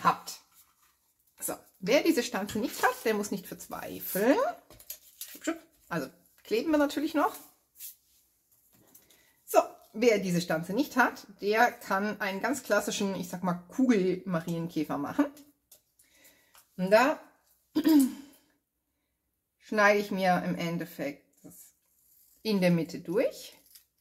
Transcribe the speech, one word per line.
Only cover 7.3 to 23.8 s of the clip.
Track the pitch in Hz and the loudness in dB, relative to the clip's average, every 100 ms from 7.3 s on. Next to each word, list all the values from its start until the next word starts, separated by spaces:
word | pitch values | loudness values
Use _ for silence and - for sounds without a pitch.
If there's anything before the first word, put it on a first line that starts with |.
| - - _ _ - - - _ _ _ _ _ _ _ _ _ - _ _ _ _ | -2 -18 _ _ -20 -20 -20 _ _ _ _ _ _ _ _ _ -20 _ _ _ _
So, | - - - - _ | 0 2 2 -2 _
wer | 220 240 208 | 0 2 4
diese | 185 175 | 2 -2
Stanze | 170 160 170 | 0 -2 -2
nicht | 208 294 254 | -2 0 2
hat, | 247 - - - | 2 0 -16 -8
der | 202 220 240 | 0 4 4
kann | - - 196 208 208 | 2 -4 -2 -2 -4
einen | 202 190 | -6 -4
ganz | 226 285 | -2 -4
klassischen, | - 202 214 - 202 | 0 0 0 -2 -2
ich | 180 175 | -4 -8
sag | 175 | -6
mal, | 180 175 - | -4 -4 -6
Kugel-Marienkäfer | - 254 214 185 180 196 170 170 170 165 160 151 143 | 0 4 4 2 -2 -4 -4 -4 -6 -4 -4 -4 -4
machen. | 143 - 285 - - _ _ - _ _ _ _ _ _ _ _ _ - | -4 -2 -2 -4 -20 _ _ -20 _ _ _ _ _ _ _ _ _ -6
Und | 185 | 6
da | 220 269 311 - _ _ _ _ | 6 6 2 -6 _ _ _ _
<clears throat> | - 302 302 247 - - - _ _ _ _ _ _ _ _ _ _ _ _ | 0 6 6 6 0 -18 -20 _ _ _ _ _ _ _ _ _ _ _ _
schneide | - 214 202 208 | -6 2 4 4
ich | 208 | 0
mir | 190 185 175 | 0 2 2
im | 180 | 0
Endeffekt | 175 170 170 170 - 139 143 _ _ | -4 -4 -6 -8 -8 -8 -8 _ _
das | - - - _ _ _ _ _ _ _ | -20 -20 -20 _ _ _ _ _ _ _
in | 220 202 | -2 2
der | 180 | 4
Mitte | 170 151 - | 2 0 -8
durch, | - 190 539 - - - _ - | -4 0 -2 -4 -16 -20 _ -20